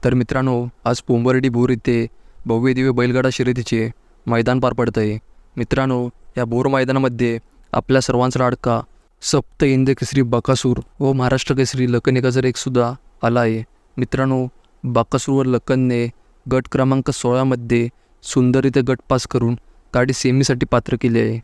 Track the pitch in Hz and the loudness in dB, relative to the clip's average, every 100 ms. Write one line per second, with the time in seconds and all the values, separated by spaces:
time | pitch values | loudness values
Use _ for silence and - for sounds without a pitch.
0 | 123 123 120 135 131 123 123 - 113 120 | 2 0 0 -2 0 -2 -4 -6 -4 -4
1 | - 120 120 131 131 120 123 123 - 117 | 0 0 2 2 2 0 0 0 0 -2
2 | 117 - - - - 113 127 127 131 123 | -2 -10 -20 -16 -4 0 0 2 0 2
3 | 123 123 131 123 123 123 117 113 113 - | 0 2 0 0 -2 -2 -2 -2 -2 -8
4 | _ _ - 117 117 127 123 117 117 110 | _ _ -2 0 2 2 0 0 -2 0
5 | 107 107 - - - - 117 131 135 123 | -2 -4 -12 -20 -18 -8 -4 -2 0 -2
6 | 123 - - - 117 117 131 135 127 135 | -4 -8 -12 -6 -2 0 0 0 0 0
7 | 135 117 123 117 _ _ - - - 131 | 0 0 -2 -2 _ _ -6 -6 2 0
8 | - 123 127 127 127 120 - 117 - _ | 2 0 0 0 -2 0 -2 -2 -4 _
9 | _ _ - 147 - - 143 131 131 131 | _ _ -2 -2 -2 -2 2 2 2 0
10 | - 135 123 120 - 131 127 123 - - | -2 0 0 0 0 0 0 -2 -6 -4
11 | 139 135 127 131 - 135 131 131 123 120 | 0 0 0 0 0 0 0 0 0 0
12 | - 127 127 123 127 120 - 123 120 127 | 2 2 2 0 0 -2 -2 0 0 -4
13 | - _ 117 120 117 113 110 _ _ - | -16 _ -2 0 0 -2 -6 _ _ -8
14 | 127 131 135 131 127 - _ _ 127 120 | -4 -2 -2 -2 -4 -10 _ _ -2 -2
15 | 117 135 - 135 127 123 - 131 127 120 | 0 -2 0 0 2 0 0 0 2 0
16 | 117 - _ _ - 131 127 139 131 135 | -2 -6 _ _ -2 -2 0 0 2 0
17 | 131 139 123 123 135 123 117 120 117 _ | -2 -2 0 0 0 -2 0 0 0 _
18 | _ _ - - 123 131 135 127 123 127 | _ _ -4 2 4 4 2 2 0 -2
19 | - 131 - 127 117 120 - _ _ 123 | -2 -2 0 -2 -2 -4 -10 _ _ -2
20 | 127 127 131 127 135 127 - 123 - 123 | 0 0 0 2 2 0 0 -2 0 -2
21 | 123 113 113 113 | 0 2 0 -4